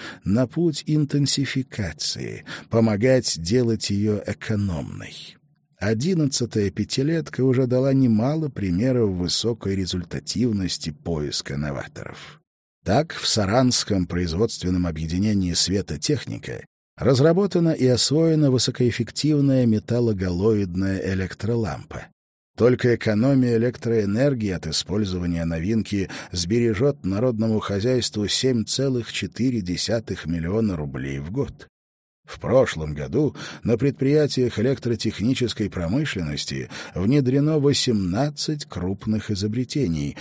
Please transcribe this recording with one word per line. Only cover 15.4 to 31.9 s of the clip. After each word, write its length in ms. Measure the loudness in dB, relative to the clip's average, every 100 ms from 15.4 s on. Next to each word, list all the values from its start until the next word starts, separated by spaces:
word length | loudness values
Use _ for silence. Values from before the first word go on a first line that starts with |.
| 2
«Светотехника» 1120 | 0 0 0 -2 -4 -2 -2 -4 -10 -10 -12 -14 _ _ -2
разработана 720 | 2 4 6 4 2 2 2
и 160 | 4 4
освоена 640 | 4 4 4 4 4 4
высокоэффективная 1160 | 4 2 0 0 0 -4 -2 2 4 4 4 4
металлоголоидная 1500 | 2 0 0 0 0 -2 2 2 2 0 -2 -2 -2 -2
электролампа. 920 | -4 -4 -6 -4 -2 -2 -6 -10 -16 -16 _ _ _ _ 2
Только 380 | 4 4 2 2
экономия 600 | 2 2 4 4 4 2
электроэнергии 920 | 0 -2 0 0 2 2 0 0 -2
от 160 | -4 -4
использования 800 | -4 -2 -2 -2 -2 -2 -2 -2
новинки 640 | -2 0 -2 0 -2 -4 -8 -8
сбережёт 720 | -4 0 2 2 2 0 0 -2
народному 540 | 0 0 2 0 0
хозяйству 680 | 0 -2 0 0 0 -2 -2
семь 380 | 0 2 0 0
целых 480 | 0 0 -2 -4
четыре 480 | -6 -6 -2 0 0
десятых 640 | -2 -4 -2 -4 -4 -8 -4
миллиона 500 | -4 -2 0 0 -2
рублей 440 | -6 -6 -6 -6
в 100 | -6
год. 380 | -6 -6 -8 -20 _ _